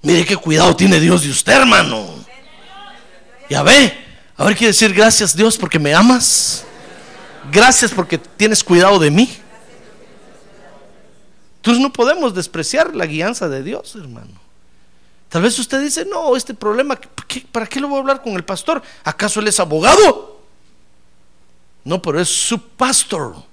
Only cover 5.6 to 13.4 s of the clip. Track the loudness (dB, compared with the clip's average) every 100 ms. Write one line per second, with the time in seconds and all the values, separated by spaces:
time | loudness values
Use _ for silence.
5.6 | -4 -2 0 4 4 4 2 -2 -2 -8
6.6 | -12 -20 -20 -20 -20 -20 -20 -20 -2 4
7.6 | 4 4 0 -4 -6 -6 -8 -2 0 0
8.6 | 2 4 6 4 4 2 0 -2 -20 -20
9.6 | -20 -20 -20 -20 -20 -20 -20 -20 -20 -20
10.6 | -20 -20 -20 -20 -20 -20 -20 -20 -20 -6
11.6 | -2 0 -2 -2 -2 0 -2 -6 -8 -8
12.6 | -4 -2 -2 -4 -8 -6 -6 -6